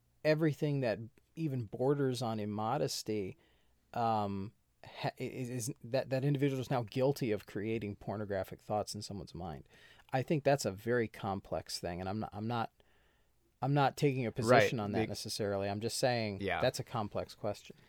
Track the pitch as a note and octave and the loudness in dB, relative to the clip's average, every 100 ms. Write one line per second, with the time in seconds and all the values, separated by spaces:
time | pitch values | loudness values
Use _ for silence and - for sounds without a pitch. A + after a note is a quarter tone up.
0 | _ _ D3+ D3+ D#3+ C#3 D3+ C#3+ B2+ G2+ | _ _ 2 4 4 2 0 2 2 0
1 | A2+ - _ - D#3+ C3+ G#2+ A#2 B2+ D3 | -4 -14 _ -6 -2 -2 -4 -2 2 2
2 | C3+ B2 A#2+ A2 G#2 G#2 A2 C#3 C3+ - | 2 0 -2 -2 -2 -2 0 0 0 -2
3 | - G#2+ F#2+ - _ _ _ _ _ A#2+ | -2 -2 -2 -6 _ _ _ _ _ -2
4 | A#2 A2 G#2 G2 G2 - _ _ - - | 2 2 0 -2 -6 -12 _ _ -18 -8
5 | C#3 - B2+ - B2 B2 A2+ - A#2+ C3 | -6 -4 -8 -6 -6 -4 -6 -8 -4 -4
6 | - C3 C#3 C#3+ C#3+ C3+ A#2+ C3+ A2 - | 0 0 2 4 2 0 -2 -2 -2 2
7 | C3 C#3+ B2+ G#2 - G#2+ G#2+ A2+ G#2 G2 | 2 2 0 -2 -2 -6 -2 -2 -2 -6
8 | - G#2 G#2 G2 F#2+ - - G#2+ G2 G#2 | -6 -4 -2 -2 -4 -8 -4 -2 -2 -6
9 | G2+ G2+ - D#2+ F2 C#2+ - - - - | -8 -10 -10 -8 -8 -10 -14 -20 -20 -20
10 | - C3+ B2+ D#3+ C3+ C#3+ A2 F#2+ A#2 B2 | -6 -2 0 2 4 2 2 -2 0 2
11 | A2 - A2 F#2+ - D#2+ - - F2 F2 | 0 -2 -4 -4 -4 -6 -6 -6 -6 -4
12 | F#2+ G#2+ G#2+ G#2 A2 A#2 A2 _ _ _ | -4 -4 -4 -6 -4 -2 -4 _ _ _
13 | _ _ _ _ _ - C3 C#3+ C3+ - | _ _ _ _ _ -4 2 4 4 4
14 | D3 C3 A#2 - A2+ B2 G2+ B2 G#2 G2+ | 2 2 -2 0 6 8 8 2 0 0
15 | A2 G#2 A2 - G2+ G2 G2 G2+ A2 - | 0 -2 -6 -2 0 0 0 0 -2 0
16 | C3+ A#2+ A2 G2 F#2+ E2+ A2+ - B2 A#2+ | 2 2 0 -2 0 2 2 0 -4 -4
17 | G#2 G2+ F2 - G#2+ G2+ - - | -2 -4 -6 -6 -6 -6 -10 -20